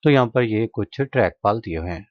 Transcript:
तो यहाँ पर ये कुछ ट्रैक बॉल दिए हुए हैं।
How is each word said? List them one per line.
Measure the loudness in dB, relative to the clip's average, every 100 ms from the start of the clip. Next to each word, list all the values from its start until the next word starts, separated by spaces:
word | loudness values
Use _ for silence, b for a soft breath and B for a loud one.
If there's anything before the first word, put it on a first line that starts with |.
तो | 4
यहाँ | 4 2
पर | 0
ये | 0 0 -2
कुछ | -6 -8 -6
ट्रैक | -4 0 0 0
बॉल | -2 -2
दिए | -4 -8
हुए | -6
हैं। | -10 -14